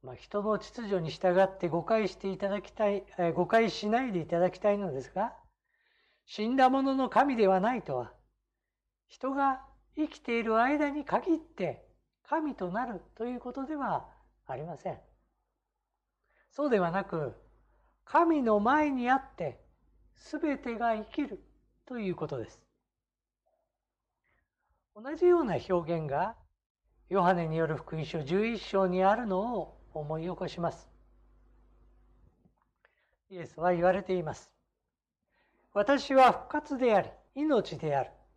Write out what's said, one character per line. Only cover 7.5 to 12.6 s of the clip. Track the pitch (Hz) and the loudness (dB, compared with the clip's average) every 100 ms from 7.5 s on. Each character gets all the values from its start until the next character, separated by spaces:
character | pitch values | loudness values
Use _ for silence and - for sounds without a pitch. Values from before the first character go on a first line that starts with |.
| 190 | 4
な | 208 247 | 2 -2
い | |
と | - 131 | -4 -6
は、 | - - _ _ _ _ _ _ _ _ _ | -6 -14 _ _ _ _ _ _ _ _ _
人 | - 262 | -8 -6
が | 277 269 262 - _ _ - | 0 0 0 -8 _ _ -6
生 | 302 | -6
き | - | -6
て | - 233 | -4 -2
い | |
る | 226 220 | 2 2
間 | 247 294 285 | 2 2 0
に | 294 | -4
限 | - 202 359 320 | -2 -2 0 -2
っ | |
て | - - 175 - - _ _ _ | -2 -6 -6 -6 -18 _ _ _
神 | - 320 311 | -4 -2 -2
と | - | -6